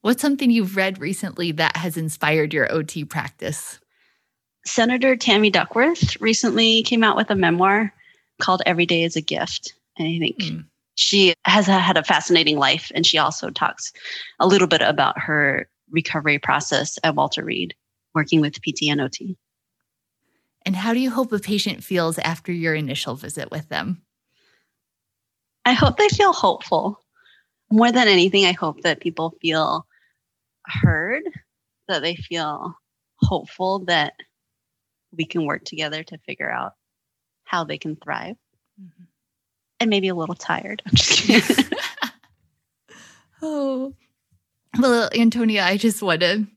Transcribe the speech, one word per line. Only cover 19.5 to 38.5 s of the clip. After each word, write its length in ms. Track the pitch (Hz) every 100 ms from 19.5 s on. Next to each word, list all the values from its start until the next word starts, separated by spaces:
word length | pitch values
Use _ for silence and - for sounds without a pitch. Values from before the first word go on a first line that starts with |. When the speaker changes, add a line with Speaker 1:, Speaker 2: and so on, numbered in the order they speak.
| _ _ _ _ _ _ _ _ _ _ _
Speaker 1:
And 120 | - 185
how 180 | 214
do 60 | 233
you 100 | 262
hope 220 | 233 254
a 80 | 208
patient 440 | 196 202 208 -
feels 360 | - 185 165 165
after 320 | - 165 -
your 240 | 175 165 156
initial 400 | 147 143 - 123
visit 340 | 147 147 131
with 180 | 156 151
them? 340 | 76 95 175 _ _ _ _ _ _ _ _ _ _ _ _ _ _ _ _ 240
Speaker 2:
I 80 |
hope 240 | 247 277 -
they 100 | 415
feel 260 | - 392
hopeful. 680 | 330 196 170 - 165 - 208 _ _ _ _ _ _ _
More 200 | 214 240
than 160 | 240 226
anything, 380 | 185 180 196 190
I 60 |
hope 300 | 180 165 151
that 180 | 175 151
people 360 | 170 165 165 -
feel 460 | 165 160 151 160 - _ _ _ _ _ _ _ -
heard, 560 | - - 156 180 269 359 - _ _ _ _ -
that 160 | 170
they 120 | 160 170
feel 600 | - 170 151 147 175 - _ _ _ _
hopeful 640 | - 185 - - 185 190 180
that 280 | 170 147 - - _ _ _ _ _ _ _ _ 165
we 80 | 160
can 200 | 175 151
work 200 | 151 -
together 380 | 156 151 156
to 140 | 160 160
figure 320 | - - -
out 220 | 120 120 _ _ _ _ _ _ _
how 200 | - -
they 140 | 151 151
can 180 | 160 151
thrive. 400 | 147 - 175 226 _